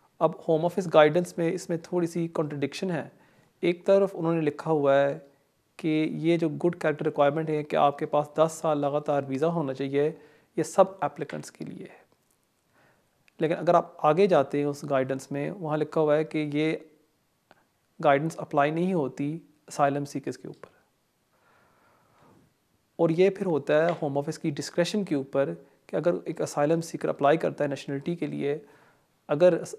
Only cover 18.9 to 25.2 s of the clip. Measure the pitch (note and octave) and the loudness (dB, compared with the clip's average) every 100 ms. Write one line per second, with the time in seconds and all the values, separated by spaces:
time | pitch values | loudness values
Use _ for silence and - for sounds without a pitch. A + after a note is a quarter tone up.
18.9 | F#3 C3 - C#3+ E3 - _ - - C#3+ | 0 -2 -4 -6 -8 -12 _ -10 0 0
19.9 | C#3 C#3+ C#3+ C3+ B2 - - - _ _ | 0 -4 -8 -8 -10 -12 -18 -20 _ _
20.9 | _ _ _ _ _ _ _ _ _ _ | _ _ _ _ _ _ _ _ _ _
21.9 | _ _ _ _ _ _ _ _ _ _ | _ _ _ _ _ _ _ _ _ _
22.9 | - E3 E3 F#3+ F#3+ F#3+ D3+ C#3+ D3+ E3 | 0 0 4 2 2 0 -2 2 2 2
23.9 | D#3+ D3+ C#3 D3 D#3 E3 C#3+ C#3 - E3+ | 0 -2 -2 -4 -4 -6 -6 -4 -2 -2
24.9 | G#3+ F#3+ C#3+ | -2 -2 -4